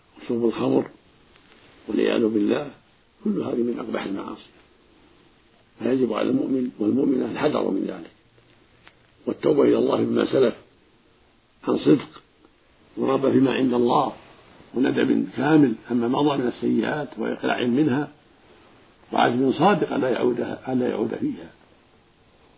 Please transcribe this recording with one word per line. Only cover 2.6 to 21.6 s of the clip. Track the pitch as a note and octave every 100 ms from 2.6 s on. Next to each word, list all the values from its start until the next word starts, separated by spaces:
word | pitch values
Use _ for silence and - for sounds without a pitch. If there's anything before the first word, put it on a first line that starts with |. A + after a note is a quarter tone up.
| D3 - _ _ _ _ A3
كل | F#3
هذه | B2+ B2+
من | A#2+ -
أقبح | A2 G#2
المعاصي، | G2 G2 - G#2+ - _ _ _ _ _ _ _ _ _ _ _ _ _
فيجب | A2+ C3 A#2
على | G#2 A2
المؤمن | C3 - C3 B2 -
والمؤمنة | G#2+ A#2+ C3+ B2+ A#2+
الحذر | A2 D3 A#2 G2
من | F#2+
ذلك، | F#2 F2+ D#2+ _ _ _ _ _ _ _ - _ _ _ -
والتوبة | - D3 D3
إلى | B2 A#2
الله | B2+ A2+
بما | A#2 A#2 G#2+
سلف | C3+ A#2+ - - _ _ _ _ _ _ _ _ _ -
عن | -
صدق | C3+ D#3 - - _ _ _ _ _ _ _ -
ورغبة | B2 C3+ C3+
فيما | B2 C3
عند | A2 C3
الله، | A#2+ A#2+ D3 B2 - - - - - -
وندم | A2+ C3+ B2+ A#2 A2+ A2 -
كامل | C#3 D#3 C3+ A2 -
عما | A#2+ A#2
مضى | C3+ D3 C#3
من | A#2+
السيئات | - A#2+ A#2+ A2 - - G#2+
وإقلاع | A#2 - B2+ - B2
منها، | B2+ D3+ C3 D3 - _ _ _ - - - - _ -
وعزم | A2+ B2+ A#2+ C3+
صادق | A#2 F#3+ F3+ D3+
ألا | B2 B2+
يعودها، | A2+ B2 A#2+ A#2 G#2+ -
ألا | B2+ A#2+
يعود | G2+ A2+ -
فيها، | - - - -